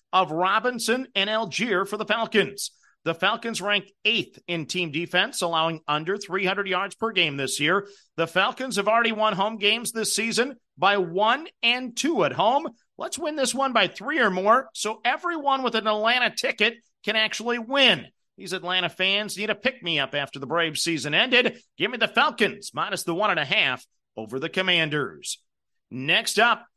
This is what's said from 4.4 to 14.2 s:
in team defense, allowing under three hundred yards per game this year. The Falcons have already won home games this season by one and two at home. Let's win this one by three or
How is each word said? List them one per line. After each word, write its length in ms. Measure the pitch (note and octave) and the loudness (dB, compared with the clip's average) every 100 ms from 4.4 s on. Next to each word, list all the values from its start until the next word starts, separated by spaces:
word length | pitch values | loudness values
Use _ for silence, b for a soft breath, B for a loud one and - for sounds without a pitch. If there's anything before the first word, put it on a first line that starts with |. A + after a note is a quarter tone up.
| - | -8
in 180 | E3+ D3+ | -6 -4
team 240 | F3+ E3 | -4 -4
defense, 500 | C#3+ E3+ F3+ A3 - | -4 -2 0 0 0
allowing 400 | F3 E3 E3 D#3+ - | -2 0 0 -2 -2
under 300 | D3+ D#3+ G3+ | -2 -2 -6
three 280 | - F#3+ | -4 -2
hundred 220 | F#3 G3 G3 | 0 -2 0
yards 300 | F3+ F#3+ - | -2 -2 -4
per 160 | A3 | -4
game 240 | F#3 E3 C#3 | 0 0 0
this 240 | C3+ - | -4 0
year. 260 | D3 G3 G3 B B - | 2 2 -2 B B -4
The 100 | E3 | -2
Falcons 500 | F3+ G#3+ - C4 G3 | 2 0 0 -4 -2
have 120 | G3 | 2
already 240 | A3+ A#3 | 2 2
won 200 | G#3+ G#3+ | 2 0
home 260 | F#3 G#3 A3 | 2 -2 0
games 340 | G3+ A3+ A#3 | 0 0 -2
this 220 | A3 G#3 | -6 -4
season 420 | - A3+ A3 C4+ C4+ _ - | -2 -2 0 -2 -4 _ 0
by 200 | F#3 G3+ | 2 2
one 500 | F3 F3 G#3+ C4+ D#4+ _ | 0 0 2 2 -2 _
and 340 | A#3 B3 B3+ - | -2 0 -4 -4
two 280 | C#4+ C4+ | -2 2
at 80 | D3 | 2
home. 340 | B2+ G3+ C#4 D#4+ b b - | 2 2 2 0 b b -10
Let's 200 | F#4+ - | -10 -6
win 180 | D#4 D4+ | -4 -2
this 180 | B3+ | -2
one 180 | A#3+ C4+ | 0 0
by 140 | A#3 F#3 | 2 0
three 320 | - A3+ | -2 -6
or 120 | D4 | 0